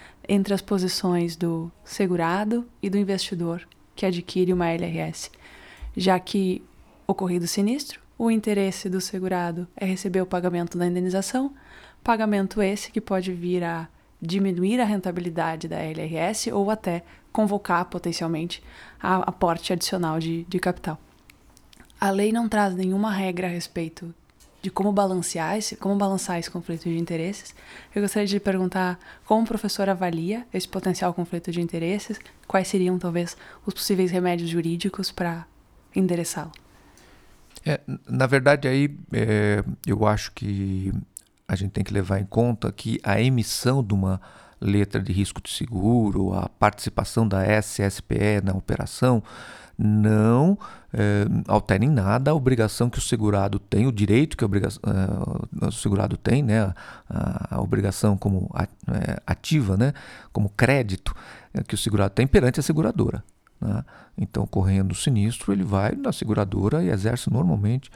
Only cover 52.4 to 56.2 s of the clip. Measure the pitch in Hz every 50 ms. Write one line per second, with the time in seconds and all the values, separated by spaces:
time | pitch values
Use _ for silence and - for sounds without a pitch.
52.4 | 127 127 127 117 110 107 - - 120 123 - - - - 127 110 107 104 101 98
53.4 | 98 101 101 98 - - - 101 113 135 117 98 104 98 104 123 156 160 - -
54.4 | 120 104 95 101 - - - - - 104 104 95 95 98 - - - - - -
55.4 | - - - - - - 104 - - 107 101 98 101 98 98 -